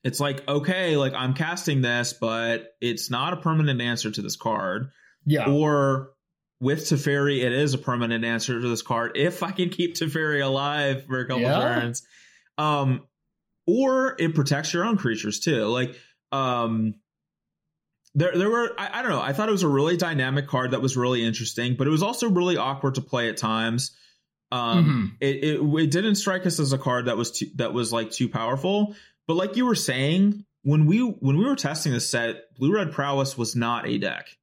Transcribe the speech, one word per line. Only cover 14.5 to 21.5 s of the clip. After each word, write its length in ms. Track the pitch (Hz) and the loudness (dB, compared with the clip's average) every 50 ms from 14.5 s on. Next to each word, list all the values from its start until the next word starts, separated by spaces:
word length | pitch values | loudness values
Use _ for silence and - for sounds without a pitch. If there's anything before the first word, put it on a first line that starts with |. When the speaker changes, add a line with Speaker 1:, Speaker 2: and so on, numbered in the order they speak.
| 143 143 156 - - | 0 -2 -2 -4 -2
Speaker 1:
your 100 | 170 180 | -2 0
own 140 | 226 226 196 | 0 0 0
creatures 420 | - 120 113 110 - 107 101 - | 0 -2 -2 -2 -4 -6 -6 -4
too. 240 | - 170 151 113 107 | -2 0 0 0 0
Like, 320 | 104 120 123 127 127 - - - _ _ _ _ _ | 0 0 0 -2 -4 -6 -16 -20 _ _ _ _ _
um, 640 | - 135 135 127 123 120 117 113 113 110 110 110 107 _ _ _ _ _ _ _ _ _ _ _ _ _ _ _ _ _ _ _ _ _ _ _ _ | -4 -2 -2 0 0 -2 -2 -2 0 0 -2 -2 -4 _ _ _ _ _ _ _ _ _ _ _ _ _ _ _ _ _ _ _ _ _ _ _ _
there, 220 | 143 170 180 170 | 2 2 4 4
there 140 | 175 190 208 | 2 2 4
were, 200 | 233 233 233 240 240 - | 2 2 0 0 -4 -6
I, 200 | 202 - - 233 | -8 -6 -6 -4
I 40 | |
don't 80 | 254 233 | -2 0
know. 120 | 165 123 | 0 0
I 100 | - 135 | 0 -2
thought 160 | 139 170 214 220 | -2 0 0 2
it 40 | |
was 100 | 214 185 | 2 2
a 60 | 180 151 | 4 4
really 280 | 139 135 147 165 180 | 4 4 4 4 2
dynamic 500 | 170 180 170 160 139 131 131 135 143 139 | 2 0 0 0 0 0 0 0 -2 -2
card 260 | 143 - 127 127 123 | -2 -2 -2 0 0
that 100 | 131 117 | 0 0
was 120 | 127 135 131 127 | 0 0 0 2
really 260 | 123 127 127 120 117 | 2 2 2 2 2
interesting, 520 | 117 110 - 110 - | 0 -2 -2 -6 -6